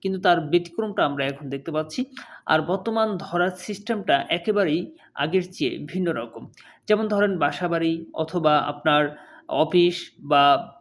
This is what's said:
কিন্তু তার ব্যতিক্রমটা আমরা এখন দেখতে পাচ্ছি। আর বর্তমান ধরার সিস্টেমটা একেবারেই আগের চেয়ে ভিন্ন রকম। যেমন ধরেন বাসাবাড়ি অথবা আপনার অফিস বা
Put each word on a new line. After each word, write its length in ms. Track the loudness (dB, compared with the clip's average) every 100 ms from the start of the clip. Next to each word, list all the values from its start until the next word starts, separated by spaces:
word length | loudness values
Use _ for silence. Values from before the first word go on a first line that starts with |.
কিন্তু 200 | -4 0
তার 200 | 2 2
ব্যতিক্রমটা 640 | 2 0 0 -6 -6 0
আমরা 220 | -2 0 -4
এখন 240 | -4 -8
দেখতে 220 | -8 -6
পাচ্ছি। 320 | -6 -4 -6 -8 -8 -20 -20 0
আর 160 | 0
বর্তমান 540 | 0 -4 -2 -2 -2 -2
ধরার 340 | -6 -2 -2 -2
সিস্টেমটা 680 | -10 -10 -6 -6 2 2 2
একেবারেই 640 | -4 -2 0 2 0 -4 -14 _
আগের 380 | -6 -2 0 -2
চেয়ে 260 | -4 -4 -4 -8
ভিন্ন 260 | -4 -2
রকম। 340 | -4 -6 -12 -16 _ -20 _ -2
যেমন 200 | 0 0
ধরেন 300 | 0 0 2
বাসাবাড়ি 680 | -2 -2 -2 0 0 -2 -6
অথবা 440 | -6 -4 0 2 2
আপনার 600 | 2 -2 2 4 2 -4 -20 -20 _
অফিস 600 | 0 2 4 4 2 -10 _
বা 540 | 2 6 6 4 0 -16